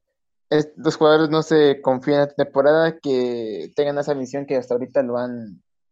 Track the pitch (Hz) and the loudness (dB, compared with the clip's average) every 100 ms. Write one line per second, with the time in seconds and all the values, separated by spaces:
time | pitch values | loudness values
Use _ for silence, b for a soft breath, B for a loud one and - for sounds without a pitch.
0 | _ _ _ _ - 151 147 - 151 - | _ _ _ _ -2 -2 -2 -4 -4 2
1 | 156 156 156 156 156 156 143 139 135 127 | 4 4 4 0 2 4 4 2 -2 -2
2 | 139 143 143 - 143 139 139 160 165 165 | 0 0 0 -2 -2 2 4 4 2 -2
3 | 143 127 123 120 110 95 82 - 147 143 | -4 -2 -2 -4 -6 -8 -8 -4 -2 -2
4 | 143 139 127 143 139 131 123 123 127 143 | -4 -4 -6 -8 -4 -4 -2 -4 -2 -4
5 | 123 120 123 120 110 90 _ _ _ | -2 -4 -6 -10 -14 -18 _ _ _